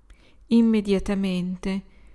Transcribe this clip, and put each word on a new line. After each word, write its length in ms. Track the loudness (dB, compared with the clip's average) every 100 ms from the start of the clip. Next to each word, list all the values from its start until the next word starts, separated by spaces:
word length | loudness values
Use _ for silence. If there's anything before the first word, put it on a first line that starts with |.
| -20 -20 -20 -20 0
immediatamente 1400 | 4 4 2 0 -2 0 -2 -2 -4 -4 -6 -6 -6 -8 -18 -20